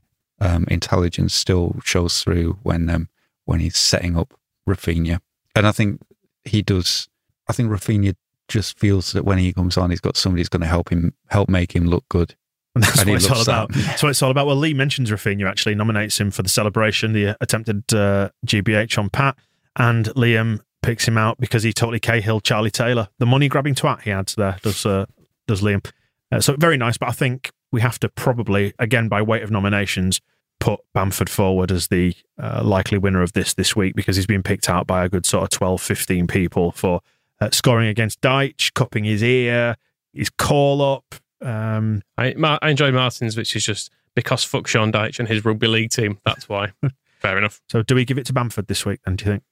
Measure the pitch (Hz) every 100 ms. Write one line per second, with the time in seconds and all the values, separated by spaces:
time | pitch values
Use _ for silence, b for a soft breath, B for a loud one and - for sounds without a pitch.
0 | _ _ _ - 92 85 - 87 - 98
1 | 87 - 90 - - 92 87 - - 87
2 | 87 - - 87 85 87 - 85 82 85
3 | 82 _ _ _ - 85 85 - - -
4 | 87 85 82 _ _ _ - 95 - 85
5 | 82 87 - _ _ 110 104 - 104 -
6 | _ _ _ _ - 107 98 95 - -
7 | - _ _ _ - 110 113 104 - 107
8 | 101 92 _ _ - 110 95 - 104 98
9 | - 95 98 95 90 90 90 90 90 85
10 | 92 - 98 87 85 90 80 85 - 87
11 | 82 - - 101 95 92 87 90 85 87
12 | - 90 85 - _ _ _ 123 107 127
13 | 101 104 - 123 117 117 107 131 151 -
14 | 147 135 135 135 143 139 160 139 143 -
15 | 117 107 110 98 95 98 110 104 110 104
16 | 107 - 101 95 92 - 104 110 110 -
17 | 110 107 101 107 - 110 113 104 - 110
18 | 101 98 98 _ 117 107 95 107 113 -
19 | 101 - 139 - _ _ _ - 120 117
20 | 110 135 120 113 113 107 - _ - 117
21 | - 113 110 113 120 117 110 - 117 117
22 | - 117 107 110 - 107 110 - 120 120
23 | 101 - 120 135 143 143 143 135 151 113
24 | 110 98 95 - 98 92 107 95 110 98
25 | 98 _ _ _ - 98 104 101 - -
26 | _ _ - 120 - 143 165 143 117 113
27 | 120 117 135 127 - - _ 120 120 -
28 | 113 - - 120 101 98 98 - 113 120
29 | 113 104 107 110 104 107 101 101 98 -
30 | 92 92 _ _ _ - - - _ 113
31 | 95 - 95 - 95 95 90 92 - 90
32 | 90 - _ - 110 110 113 95 - 101
33 | 98 92 87 - 85 - 92 107 95 -
34 | 98 98 95 98 92 95 - 90 - 92
35 | 90 92 - 95 95 - 92 90 - 95
36 | - 92 87 101 87 - 85 - 95 87
37 | - _ _ - 107 - 135 117 113 107
38 | 110 - 131 135 139 - - - 139 110
39 | 107 107 117 127 120 120 120 117 _ _
40 | _ - - - - 147 143 143 139 135
41 | - - _ - 180 110 110 110 110 104
42 | - - 127 - 156 151 156 143 143 127
43 | 127 - 113 110 107 110 - 104 - _
44 | _ - - 131 - 131 - 117 107 107
45 | 110 - 110 110 110 110 113 110 110 -
46 | 107 101 - 107 - 101 104 - 139 -
47 | _ _ 104 95 104 - - 117 107 127
48 | 120 135 120 127 120 - 98 - 104 95
49 | - 92 104 101 -